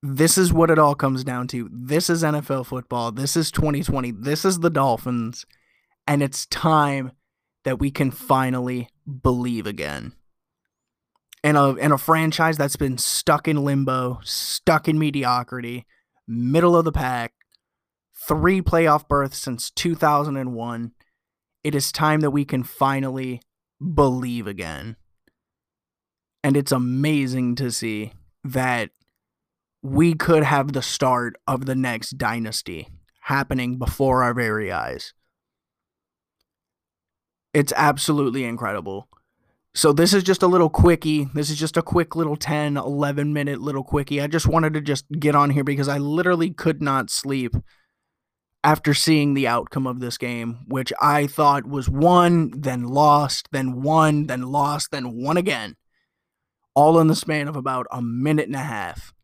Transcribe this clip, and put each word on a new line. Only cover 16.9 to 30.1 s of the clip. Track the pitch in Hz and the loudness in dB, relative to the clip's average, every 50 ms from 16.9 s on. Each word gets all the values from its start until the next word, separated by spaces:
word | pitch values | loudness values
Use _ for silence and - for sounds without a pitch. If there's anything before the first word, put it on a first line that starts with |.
| 151 | 0
pack, | 151 135 127 127 123 117 117 _ _ _ _ _ _ _ _ _ _ _ _ _ _ _ _ _ - - | -2 -2 -2 -4 -4 -6 -6 _ _ _ _ _ _ _ _ _ _ _ _ _ _ _ _ _ -18 -4
three | - 151 156 175 - 190 190 | -2 -2 -2 0 0 -2 0
playoff | 180 - - 165 165 156 151 151 - _ | 0 0 2 2 4 4 2 2 0 _
berths | 147 143 139 135 - - | 0 0 0 -2 -4 -8
since | - - 123 113 - - | -8 -8 -8 -8 -8 -10
two | _ - - 180 165 | _ -4 -2 -2 -2
thousand | 156 - 156 147 143 143 151 139 | 0 2 2 2 2 0 -2 -4
and | 135 131 127 123 | -6 -6 -6 -8
one, | 113 117 120 120 117 117 117 _ _ _ _ _ _ _ _ _ _ _ _ _ _ _ | -8 -8 -8 -8 -8 -10 -10 _ _ _ _ _ _ _ _ _ _ _ _ _ _ _
it | 151 147 | -2 -2
is | 143 135 - - | -2 -2 -2 -4
time | - 156 151 156 156 | 0 0 2 2 2
that | 156 147 | 2 0
we | 135 147 143 | 0 0 -2
can | 139 - 131 123 | 0 -2 -4 -4
finally | - - - 139 135 135 135 135 135 131 131 131 127 127 120 _ _ _ _ _ _ _ _ 143 185 165 | -6 -4 -2 0 0 0 0 -2 -4 -6 -6 -8 -8 -10 -12 _ _ _ _ _ _ _ _ -8 -6 2
believe | 147 147 135 127 127 123 123 120 120 110 | 2 4 4 4 0 -2 -4 -6 -6 -6
again. | 98 101 90 95 82 80 69 73 110 120 _ _ _ _ _ _ _ _ _ _ _ _ _ _ _ _ _ _ _ _ _ _ _ _ _ _ _ _ _ - | -8 -8 -8 -8 -8 -8 -8 -10 -12 -14 _ _ _ _ _ _ _ _ _ _ _ _ _ _ _ _ _ _ _ _ _ _ _ _ _ _ _ _ _ 0
And | 143 139 | 2 2
it's | 143 139 139 143 | 2 2 2 0
amazing | 127 123 123 127 131 143 151 156 147 139 127 127 131 127 120 123 | 0 0 0 0 0 2 2 2 2 0 0 -2 -2 -2 -2 -2
to | 123 139 123 | -2 -4 -4
see | 117 - - 117 110 107 107 104 - - - _ _ _ _ | -4 -4 -4 -4 -6 -6 -8 -10 -12 -20 -20 _ _ _ _
that | 123 127 131 127 127 123 120 110 - _ _ _ _ _ _ _ _ _ _ _ _ _ _ _ _ _ _ - | -6 -4 -2 -2 0 -2 -2 -4 -6 _ _ _ _ _ _ _ _ _ _ _ _ _ _ _ _ _ _ -10
we | 139 131 143 160 170 | -2 2 4 4 4